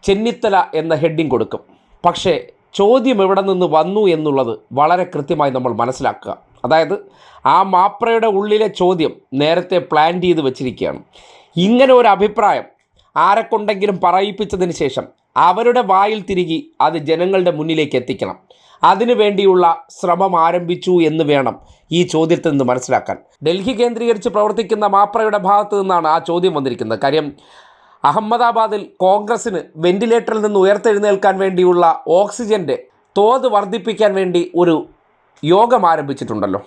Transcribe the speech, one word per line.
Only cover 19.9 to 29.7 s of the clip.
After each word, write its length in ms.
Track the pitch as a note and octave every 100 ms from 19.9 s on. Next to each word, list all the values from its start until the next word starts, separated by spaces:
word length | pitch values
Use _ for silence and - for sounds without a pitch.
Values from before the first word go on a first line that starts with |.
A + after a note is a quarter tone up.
| -
ശ്രമം 380 | F3+ F3 G3 F3
ആരംഭിച്ചു 500 | E3 F3 E3+ F3 F#3 F3+ D#3+
എന്ന് 160 | D#3 D3+
വേണം 240 | C#3+ B2+ G#2 - _ _ E3+
ഈ 40 | F3
ചോദ്യത്തിൽ 380 | D#3 D#3+ E3 E3
നിന്ന് 140 | C#3+ B2+
മനസ്സിലാക്കാൻ. 480 | B2+ - A#2 - - _ _ D3
ഡൽഹി 280 | F3+ G3 G#3+
കേന്ദ്രീകരിച്ച് 500 | A#3+ A3+ A#3 A3 A#3+
പ്രവർത്തിക്കുന്ന 520 | G#3 G#3 G#3+ A3 G#3+ G#3
മാപ്രയുടെ 460 | G3 G3+ A3 A3 G#3 F#3
ഭാഗത്ത് 260 | G3+ G#3 G3+
നിന്നാണ് 280 | F#3+ F3+ D#3
ആ 20 | E3 E3
ചോദ്യം 260 | E3+ F3+ D#3
വന്നിരിക്കുന്നത്. 420 | C3+ A#2+ A2 A2
കാര്യം 220 | C#3 D3+ D3 C#3+ _ - - _ _ _ C#3
അഹമ്മദാബാദിൽ 720 | F3 G#3+ A#3 A#3+ A3+ A3 G#3 F#3 _
കോൺഗ്രസിന് 580 | F#3 G3+ G#3 A3+ A#3 F#3 -